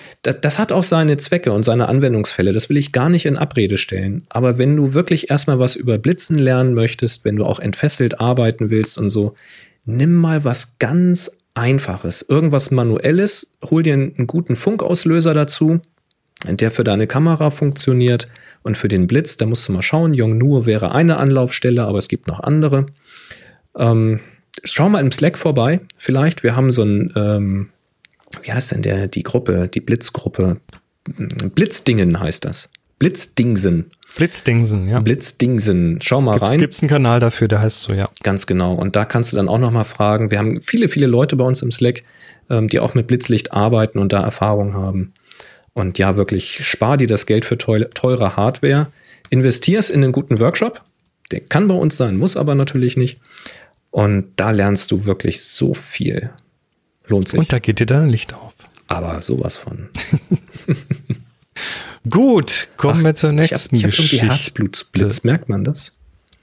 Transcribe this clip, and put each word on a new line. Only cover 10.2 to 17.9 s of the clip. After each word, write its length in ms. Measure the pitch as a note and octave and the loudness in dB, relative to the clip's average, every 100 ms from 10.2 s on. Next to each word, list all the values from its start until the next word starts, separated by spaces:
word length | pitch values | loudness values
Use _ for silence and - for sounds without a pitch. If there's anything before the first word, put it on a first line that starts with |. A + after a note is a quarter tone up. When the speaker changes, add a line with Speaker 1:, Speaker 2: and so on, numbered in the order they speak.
| E3 D#3 | 2 2
Speaker 1:
was 360 | C#3+ A#2+ - - | 0 -2 -6 -4
ganz 580 | G#2+ E3+ F3+ F3 - - _ | -2 2 2 0 -2 -12 _
Einfaches, 680 | - A#2+ C3+ - F2+ E2+ - - | -4 0 0 -2 -6 -6 -6 0
irgendwas 440 | C#3+ D#3+ C#3+ C#3 | 0 2 0 0
Manuelles, 800 | B2+ A#2 A2 C3+ E3+ G3+ - - _ C#3+ | 0 2 0 2 2 0 -4 -10 _ -2
hol 140 | D#3+ | 0
dir 100 | D#3+ | 2
einen 320 | C#3 C3+ - A#2+ | 2 0 -4 -4
guten 300 | E3 E3+ B2 | -2 -2 -2
Funkauslöser 760 | - A3 - F3 E3 E3 E3 | -2 -2 -2 0 2 2 2
dazu, 480 | D3+ C#3+ - D#3 E3+ - _ _ _ _ - | 2 0 0 2 0 -2 _ _ _ _ -12
der 280 | - G2 A2+ | -6 -2 0
für 100 | - | 0
deine 240 | G#2+ G2+ G#2+ | 0 0 0
Kamera 440 | C3+ E3 D#3+ D3+ | 2 2 2 0
funktioniert 760 | - D3 C#3 - | 0 -2 -2 0